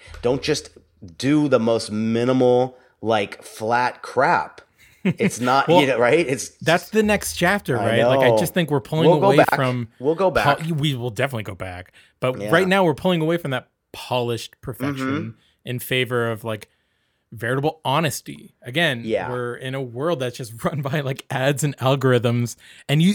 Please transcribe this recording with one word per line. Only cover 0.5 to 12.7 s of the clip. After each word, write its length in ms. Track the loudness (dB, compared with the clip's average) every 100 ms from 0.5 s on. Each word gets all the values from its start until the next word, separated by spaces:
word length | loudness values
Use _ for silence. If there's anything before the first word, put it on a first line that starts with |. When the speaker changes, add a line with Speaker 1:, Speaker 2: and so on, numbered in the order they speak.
| -4 -6 -20 _ _ -20 -6
Speaker 1:
do 300 | 0 2 4
the 120 | 2
most 320 | 2 0 -2
minimal, 880 | -4 0 0 2 4 4 4 2 -4 _ _
like, 400 | -2 0 -2 -8
flat 580 | -18 -10 -2 0 -2 -6
crap. 600 | -6 0 2 2 -2 -14 _ _ _ _
It's 340 | -4 0 -2 0
not, 300 | 2 2 4
Speaker 2:
<laughs> 0 |
Well, 140 | 4
Speaker 1:
you 60 | 4
know, 100 | 4
right? 280 | 4 4 2
It's 220 | -4 -6 _
Speaker 2:
that's 280 | 0 0 2
the 140 | 0
next 320 | 2 0 -2 0
chapter, 420 | 0 0 -2 -2
Speaker 1:
I 80 | 0 2
Speaker 2:
right? 40 | 2
Like, 140 | 4
I 80 | 4
Speaker 1:
know. 80 | 4
Speaker 2:
just 160 | 2
think 160 | 0 0
we're 100 | -2
pulling 280 | -2 2 4
Speaker 1:
We'll 100 | 6
go 60 | 6
Speaker 2:
away 100 | 6
Speaker 1:
back. 180 | 4
Speaker 2:
from 340 | 4 0 -2 -6 _
Speaker 1:
We'll 160 | -2
go 160 | 0 2
Speaker 2:
po-, 40 |
Speaker 1:
back. 260 | 2 2 0 -2
Speaker 2:
we 200 | -2 -2
will 160 | -2 -6
definitely 340 | -4 -4 -4
go 100 | -8
back. 380 | -10 -12 -12 -16 _ _ -6
But 200 | -4 -4
Speaker 1:
Yeah. 100 | 0
Speaker 2:
right 160 | 2
now 180 | 4